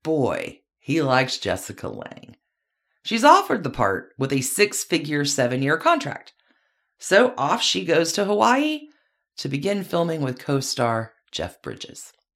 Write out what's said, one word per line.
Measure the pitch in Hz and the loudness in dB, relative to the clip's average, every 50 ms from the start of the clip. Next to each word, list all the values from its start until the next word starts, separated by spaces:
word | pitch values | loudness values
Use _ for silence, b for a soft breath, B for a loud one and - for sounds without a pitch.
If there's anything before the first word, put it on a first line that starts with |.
boy, | - 160 160 151 127 104 73 50 80 - - - _ _ _ _ | -4 -2 0 2 2 0 0 -2 -6 -8 -12 -16 _ _ _ _
he | _ - 147 160 | _ -2 0 0
likes | 147 131 127 131 131 127 - - | 2 2 2 2 2 0 -4 -4
Jessica | - 98 87 90 - - 98 - - 76 | -4 -4 -4 -4 -6 -10 -12 -12 -12 -12
Lange. | 53 53 - - - - - - - _ _ _ _ _ _ _ _ _ _ _ _ _ - | -10 -12 -14 -14 -16 -18 -20 -20 -20 _ _ _ _ _ _ _ _ _ _ _ _ _ -6
She's | - 220 226 247 | -4 0 4 6
offered | 294 339 392 370 - - 214 170 | 6 6 6 4 0 -2 -2 -4
the | 135 | -4
part | 120 - 110 98 95 85 - - _ - | -2 0 0 2 0 -2 -4 -8 _ -4
with | 135 135 | -2 -2
a | 139 135 | 0 -2
six-figure, | 131 - - - 208 202 - - - - 180 151 143 151 147 147 143 | -2 -2 0 0 0 0 0 -4 -4 -2 -2 -2 -2 -2 -2 -2 0
seven-year | 139 - - 127 120 127 131 135 139 156 156 | 0 0 0 0 0 0 0 0 0 0 2
contract. | - 330 339 285 - 143 - - - - _ _ _ _ _ _ _ _ _ _ _ _ _ _ | 2 2 2 2 0 -6 -10 -10 -14 -20 _ _ _ _ _ _ _ _ _ _ _ _ _ _
So | - - 185 208 254 247 247 - | -2 4 6 6 6 6 4 0
off | 135 147 196 247 | 0 0 0 0
she | - - - 185 185 | 0 -2 -2 -2 0
goes | 170 156 160 170 160 - | 2 2 2 2 2 0
to | - 202 | -2 0
Hawaii | 190 208 208 220 226 247 277 302 302 311 294 - b b b b b b b b b _ - | 0 2 4 4 4 4 2 2 0 -2 -6 -10 b b b b b b b b b _ -10
to | - 143 | -6 -6
begin | 139 143 147 196 202 202 185 | -4 -2 -2 -2 -2 -2 -4
filming | - - 170 170 170 160 156 | -2 -2 0 0 0 -2 -2
with | 139 127 127 - | -2 -4 -4 -6
co-star | - - 139 135 135 - - - 120 117 113 113 110 107 _ _ _ _ | -4 -2 -2 -2 -2 -4 -2 0 0 0 0 -2 -4 -8 _ _ _ _
Jeff | - - 80 - - _ | -8 -8 -8 -8 -10 _
Bridges. | - - 55 - - - - - - - - _ _ _ _ | -12 -12 -12 -12 -14 -18 -18 -20 -20 -20 -20 _ _ _ _